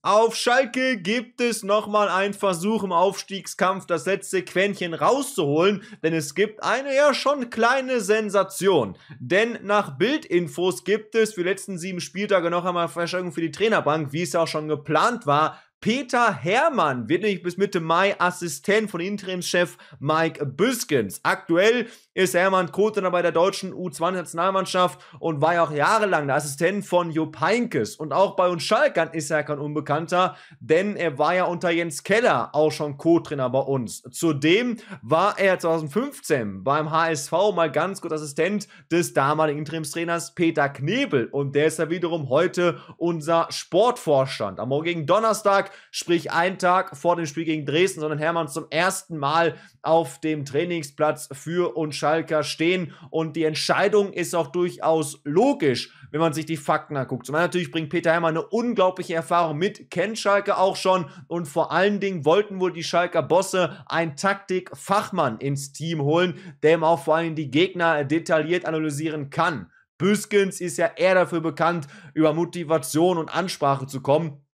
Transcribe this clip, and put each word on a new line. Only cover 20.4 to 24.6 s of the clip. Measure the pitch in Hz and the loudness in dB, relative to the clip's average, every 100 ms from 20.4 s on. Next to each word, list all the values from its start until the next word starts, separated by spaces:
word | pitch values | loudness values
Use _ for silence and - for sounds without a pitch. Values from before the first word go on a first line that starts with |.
Büskens. | 143 143 214 254 - 139 101 - | -8 0 0 0 0 0 0 -2
Aktuell | - 190 - 170 202 240 233 - _ | -2 -2 0 4 4 4 -2 -10 _
ist | - 185 | -2 0
Herrmann | 180 190 190 175 | 2 2 2 0
Co-Trainer | - 214 208 185 | 0 0 0 0
bei | 175 | 0
der | 175 | 2
deutschen | 160 185 190 190 | 4 2 0 -10
U | 139 180 | -8 -10
zwanzig | 131 165 185 | -4 -4 -2
Nationalmannschaft | 160 165 180 190 | -8 -2 0 0